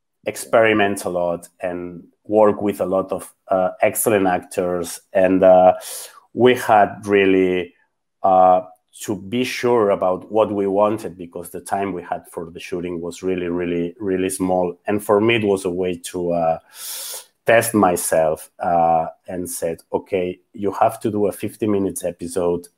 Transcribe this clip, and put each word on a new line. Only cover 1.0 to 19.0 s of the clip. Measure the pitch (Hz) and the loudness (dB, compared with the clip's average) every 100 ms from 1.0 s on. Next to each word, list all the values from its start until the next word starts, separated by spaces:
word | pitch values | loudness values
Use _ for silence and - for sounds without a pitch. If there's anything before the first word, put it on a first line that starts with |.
| 95 | -4
a | |
lot | 90 87 87 - - | -4 -2 -4 -10 -10
and | 92 87 87 87 - _ | -8 -6 -10 -14 -20 _
work | - 104 107 101 | -2 4 4 2
with | 104 98 | -4 -4
a | 92 | -2
lot | 95 92 | -2 -2
of, | 92 - _ - | -6 -10 _ -4
uh, | 95 92 - | 0 0 0
excellent | 110 - 127 104 95 | -2 0 2 2 2
actors. | 90 - - 90 90 85 - _ | 0 -4 -4 -2 -2 -6 -10 _
And, | 98 92 92 | 2 4 6
uh, | 92 92 92 - - - - - _ | 8 8 8 4 -2 -14 -16 -20 _
we | - 127 123 | 2 4 4
had | - 107 98 92 104 | 4 4 4 0 0
really, | 101 95 95 92 90 87 _ _ _ _ _ | 2 4 4 2 0 -4 _ _ _ _ _
uh, | 98 92 92 90 - - _ - | 2 4 6 4 0 -18 _ -16
to | - 101 | -8 -8
be | 95 120 | -6 -4
sure | 127 - 123 120 104 | -4 -2 0 2 2
about | 95 92 92 - | 2 0 -2 -2
what | 107 104 | 0 0
we | 101 98 | 0 0
wanted, | 98 104 110 92 87 | 2 0 0 -8 -12
because | 85 92 85 | -14 -14 -14
the | 90 | -14
time | - 98 98 | -8 -6 -6
we | 87 | -8
had | 85 87 - | -8 -10 -10
for | - 82 | -14 -14
the | 85 | -14
shooting | - 90 87 87 | -10 -8 -6 -8
was | 85 85 | -10 -8
really, | 92 92 87 | -6 -4 -4
really, | 87 87 87 87 - | -4 -2 -2 -4 -6
really | 101 92 92 | -4 -2 -2
small. | - 92 92 90 - - | -2 -2 0 -2 -4 -6
And | 104 | -4
for | - 104 | 2 2
me, | 113 117 | 4 0
it | 104 | 0
was | 95 | -2
a | 95 | -2
way | 87 92 | -4 -4
to, | 87 - 92 87 | -6 -8 -6 -4
uh, | 85 82 80 _ - - - - - - _ - | -2 -2 -2 _ -18 -14 -12 -12 -14 -18 _ 2
test | 117 117 | 2 4
myself, | 110 95 87 - 85 80 78 - - | 2 2 2 0 2 2 0 -8 -8
uh, | - 85 82 80 | -2 2 2 2